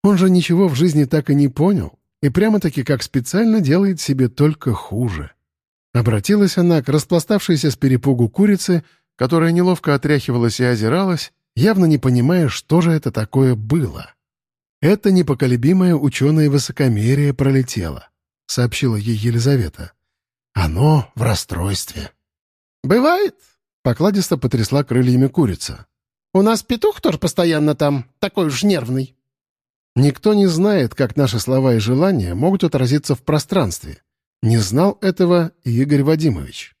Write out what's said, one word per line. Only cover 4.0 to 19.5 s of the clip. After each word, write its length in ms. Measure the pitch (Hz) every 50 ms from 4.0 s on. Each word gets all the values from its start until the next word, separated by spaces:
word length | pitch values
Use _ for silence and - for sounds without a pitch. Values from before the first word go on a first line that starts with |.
себе 280 | - - 139 131 127 120
только 440 | - - 143 151 151 _ - 139
хуже». 600 | 110 - - - 98 110 123 117 92 78 73 - _ _ _ _ _ _ _ _ _ _ _ _
Обратилась 640 | _ 120 113 117 113 104 98 - 208 208 202 180 -
она 260 | 185 175 175 170 156
к 60 | 131 -
распластавшейся 800 | 135 156 - _ 180 170 - - 214 202 - - 175 143 - 151
с 60 | 127
перепугу 520 | - - 135 131 120 - 139 131 120 120 107
курице, 560 | _ - 202 208 202 180 - - 180 165 - _ _ _ _ _ _
которая 360 | - 123 127 165 165 160 165
неловко 420 | 165 175 180 185 180 156 - 156 143
отряхивалась 640 | 135 - 147 151 139 - - 120 120 117 117 104 -
и 40 | 123
озиралась, 680 | 123 123 107 107 110 135 180 196 190 175 151 - - _ _ _ _ _
явно 280 | 110 135 214 220 190 180
не 140 | 160 151 135
понимая, 500 | - 131 123 123 120 143 175 185 165 123
что 320 | - - - _ 151 175
же 120 | 165 170
это 180 | 160 151 - 127
такое 440 | - - 110 - - 135 135 127 123
было. 600 | 107 107 107 143 170 143 95 76 - - - _ _ _ _ _ _ _ _ _ _ _ _ _ _
«Это 300 | - 156 208 208 - 208
непоколебимое 840 | 190 185 170 131 139 120 143 131 123 120 117 143 185 185 185 180 170
учёное 540 | 143 143 139 - - 135 143 156 156 151 147
высокомерие 840 | 139 143 - - 131 - 143 131 113 101 107 117 135 143 147 143 135
пролетело», 720 | - 139 135 135 135 127 123 - 107 90 80 69 60 - _ _ _ _ _ _ _ _
сообщила 500 | - - - 120 117 - - - 127 113
ей 200 | 104 104 117 117
Елизавета. 760 | 104 104 120 117 117 113 139